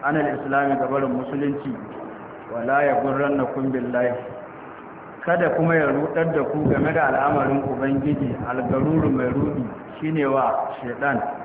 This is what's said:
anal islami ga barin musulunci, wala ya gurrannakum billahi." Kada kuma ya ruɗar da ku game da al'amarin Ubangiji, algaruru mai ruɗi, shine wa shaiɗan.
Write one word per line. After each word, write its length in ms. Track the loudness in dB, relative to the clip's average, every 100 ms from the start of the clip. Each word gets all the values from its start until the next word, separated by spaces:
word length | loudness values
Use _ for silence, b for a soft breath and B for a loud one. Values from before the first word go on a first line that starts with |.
anal 340 | 2 0 0 -2
islami 380 | 0 2 2 2
ga 80 | 0
barin 240 | 0 0
musulunci, 640 | -2 -2 -2 -2 -2 -6 -8 -10 -12 -12 -14 -14 -16 -10
wala 280 | -6 2 4
ya 100 | 4 2
gurrannakum 680 | 2 0 2 2 0 0 -2
billahi." 420 | -2 0 0 0 -2 -8 -12 -14 -16 -16 -16 -16 -16 -16 -10
Kada 260 | 0 2 2
kuma 240 | 2 4
ya 120 | 4 4
ruɗar 460 | 2 0 0 0
da 100 | 2
ku 180 | 0 0 2
game 240 | 2 2
da 140 | 2 2
al'amarin 540 | 2 2 2 2 0
Ubangiji, 720 | 0 -2 0 0 0 0 0 -2 -4
algaruru 640 | -4 0 2 4 4 4
mai 160 | 2 2
ruɗi, 320 | 0 0 -2 -6 -8 -14 -8
shine 260 | -2 0 2
wa 440 | 4 2 0 -2 -6
shaiɗan. 400 | -8 -2 0 0 -2 -6